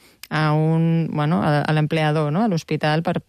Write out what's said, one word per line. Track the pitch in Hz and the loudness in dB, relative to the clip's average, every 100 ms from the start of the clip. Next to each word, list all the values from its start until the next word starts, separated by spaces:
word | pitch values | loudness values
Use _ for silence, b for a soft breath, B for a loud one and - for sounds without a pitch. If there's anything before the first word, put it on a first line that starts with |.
| B B - | B B -6
a | 151 156 151 | -2 0 2
un, | 156 160 165 165 160 | 2 2 2 0 0
bueno, | - 147 180 | -2 0 0
a, | 160 147 | 2 0
a | 147 156 | 0 0
l'empleador, | 151 165 156 151 151 | 0 0 0 0 0
no? | 165 233 | 0 0
a | |
l'hospital, | 165 - 151 156 156 | -2 -4 -2 0 0
per | 170 170 | 0 -4